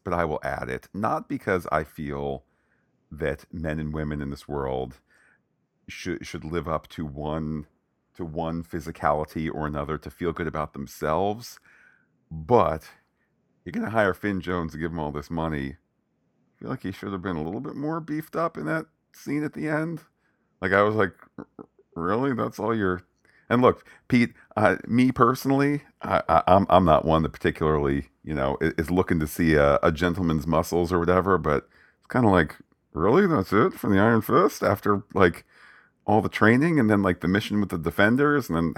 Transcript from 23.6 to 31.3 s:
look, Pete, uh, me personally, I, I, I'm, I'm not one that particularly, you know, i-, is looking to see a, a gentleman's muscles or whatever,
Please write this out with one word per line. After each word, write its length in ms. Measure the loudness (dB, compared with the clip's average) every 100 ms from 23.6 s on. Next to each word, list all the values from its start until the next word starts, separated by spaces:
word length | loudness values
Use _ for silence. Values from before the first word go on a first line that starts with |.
look, 240 | 4 4 -2 -20 0
Pete, 240 | 2 2 -4 -10 0
uh, 200 | 2 2 0
me 260 | 2 2
personally, 720 | 4 2 2 0 2 2 0 -6 _
I, 200 | -2 0 4
I, 140 | 4 6
I'm, 200 | 6 6
I'm 140 | 6 6
not 180 | 4
one 180 | 4 2
that 100 | 0
particularly, 760 | -2 -4 0 0 0 0 -2 -4 _
you 100 | -8
know, 220 | -4 -2 0
i-, 100 | -2 -2
is 120 | 0
looking 300 | 0 2 0
to 60 | -2
see 280 | 0 4
a, 240 | 6 6 4
a 100 | 2
gentleman's 540 | 0 -2 0 0 0 0
muscles 460 | 0 0 0 0
or 60 | 0
whatever, 380 | 2 2 4